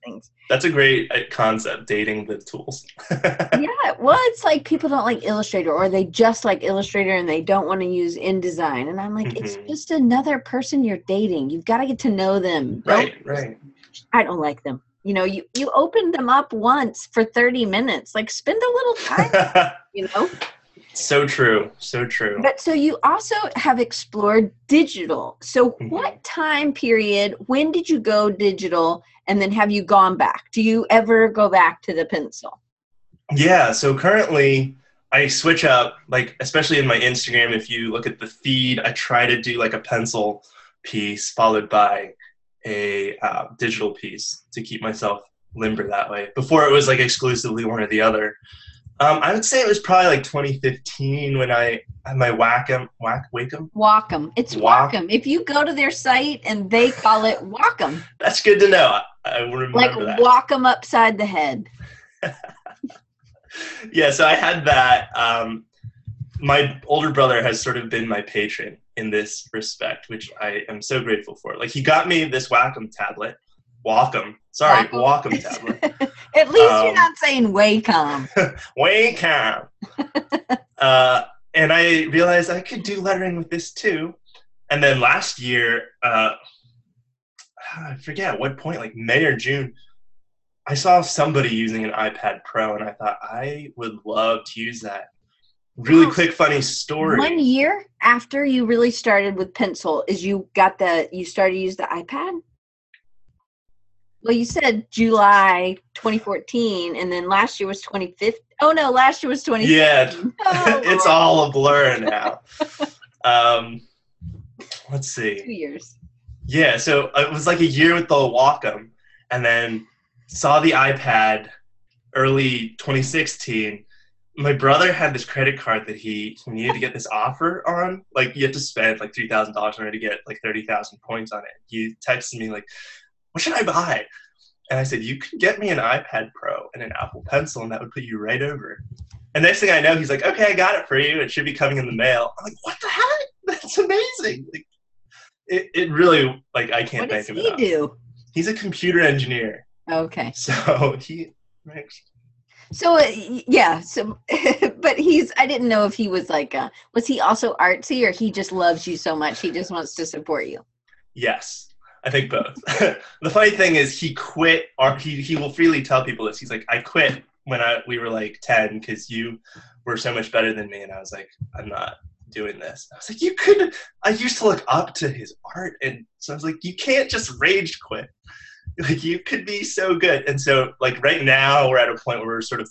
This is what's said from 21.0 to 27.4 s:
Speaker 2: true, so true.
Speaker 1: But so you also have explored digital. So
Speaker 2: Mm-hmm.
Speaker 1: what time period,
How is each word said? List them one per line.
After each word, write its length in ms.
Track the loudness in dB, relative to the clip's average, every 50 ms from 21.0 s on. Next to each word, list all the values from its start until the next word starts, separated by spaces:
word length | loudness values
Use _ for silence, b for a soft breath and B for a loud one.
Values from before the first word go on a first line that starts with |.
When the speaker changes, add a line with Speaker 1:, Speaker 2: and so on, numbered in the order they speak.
| -2 2 2 2 2 2
Speaker 2:
true, 440 | 2 2 4 4 4 2 0 -2 -10 -16
so 280 | -16 -10 -6 -6 -6 -4
true. 320 | -2 -2 -2 -2 -2 0
Speaker 1:
But 180 | 0 0 0 0
so 140 | -2 -2 0
you 240 | 2 2 0 0 2 0
also 320 | 0 0 0 -2 -4 -4 -4 -4 -4 -6
have 240 | -4 0 0 2 2
explored 720 | 0 -4 -4 -12 -14 _ -6 -2 0 4 4 4 4 2 -2 _ _ 2
digital. 680 | 4 4 4 4 -2 -10 -6 -4 -4 -4 -6 -10 -14 _
So 300 | -14 -4 2 2 2 2
Speaker 2:
Mm-hmm. 180 | 2 -4 -10 -8
Speaker 1:
what 320 | -6 -4 -6 -6 -8 -10 -16
time 480 | -12 -6 -4 -2 -2 -2 0 -2 -2 -4
period, 640 | -2 0 2 2 2 2 2 0 0 0 -2 -4 -8